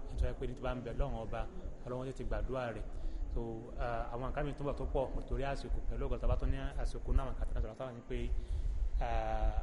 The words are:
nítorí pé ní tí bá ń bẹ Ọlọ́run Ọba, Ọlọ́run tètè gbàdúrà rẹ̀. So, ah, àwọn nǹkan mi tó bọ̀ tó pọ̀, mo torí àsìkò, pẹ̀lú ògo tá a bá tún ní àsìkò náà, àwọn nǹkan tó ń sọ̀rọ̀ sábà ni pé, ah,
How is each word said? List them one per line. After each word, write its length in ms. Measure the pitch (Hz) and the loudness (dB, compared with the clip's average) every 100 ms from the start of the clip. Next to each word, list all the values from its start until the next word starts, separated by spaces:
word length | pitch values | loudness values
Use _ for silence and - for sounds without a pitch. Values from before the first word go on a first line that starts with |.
| - | -4
nítorí 220 | 127 127 | 0 0
pé 120 | 120 123 | 0 -4
ní 80 | |
tí 60 | 127 | -2
bá 120 | 127 | -2
ń 60 | 123 | -2
bẹ 80 | 117 | -2
Ọlọ́run 220 | 113 143 120 | -2 0 -2
Ọba, 240 | 110 113 110 - - - | -2 -4 -4 -6 -6 -6
Ọlọ́run 240 | - 127 131 | -6 -4 -4
tètè 160 | 131 117 | -4 -2
gbàdúrà 460 | - - 127 120 | 0 0 -2 -2
rẹ̀. 80 | 107 - - - - - | -4 -6 -2 -2 -2 -2
So, 60 | 123 117 113 - - | -2 -2 -4 -6 -4
ah, 340 | 120 117 117 | -2 0 -2
àwọn 160 | 120 127 | -2 -2
nǹkan 140 | 127 | -2
mi 80 | 147 | -2
tó 120 | 135 | -2
bọ̀ 100 | 143 123 | -2 -2
tó 80 | |
pọ̀, 220 | 127 143 127 | 0 0 0
mo 60 | - | -2
torí 220 | - 123 | -2 -2
àsìkò, 340 | 139 139 117 - | 0 -2 0 0
pẹ̀lú 200 | - 120 131 | 2 0 0
ògo 100 | 120 | 2
tá 80 | 123 | 4
a 40 | |
bá 60 | - | 4
tún 140 | 131 | 4
ní 60 | 135 135 131 | 2 0 0
àsìkò 320 | - 120 - | -2 0 2
náà, 100 | - | 4
àwọn 80 | 113 | 4
nǹkan 140 | - - | 2 2
tó 120 | 117 | 2
ń 40 | |
sọ̀rọ̀ 140 | 113 113 | 0 -2
sábà 140 | 131 | -6
ni 80 | 120 | -6
pé, 180 | - 123 117 - - - - - - - | -4 -2 2 0 2 0 2 2 4 4
ah, 680 | 120 113 110 110 110 107 | 4 4 4 4 4 4